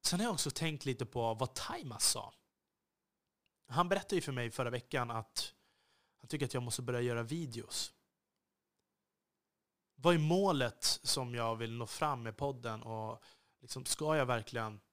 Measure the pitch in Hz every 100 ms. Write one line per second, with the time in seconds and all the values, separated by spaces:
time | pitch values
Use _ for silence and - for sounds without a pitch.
0 | - 175 233 175 143 - 165 151 135 123
1 | 120 123 113 113 127 - - - 156 -
2 | - - - - _ _ _ _ _ _
3 | _ _ _ _ _ _ _ 127 175 196
4 | - 185 - 127 117 - 123 120 - 139
5 | 120 113 110 - - - _ _ _ _
6 | _ _ - 151 131 131 120 - 123 123
7 | 120 117 117 160 151 117 - - - _
8 | _ _ _ _ _ _ _ _ _ _
9 | _ _ _ _ _ _ _ _ _ -
10 | 147 170 151 180 196 151 123 - - -
11 | - - 123 120 113 113 113 117 113 -
12 | 151 135 113 104 139 131 120 110 113 110
13 | 110 113 - - _ _ 127 135 127 -
14 | 151 156 127 120 110 120 110 104 _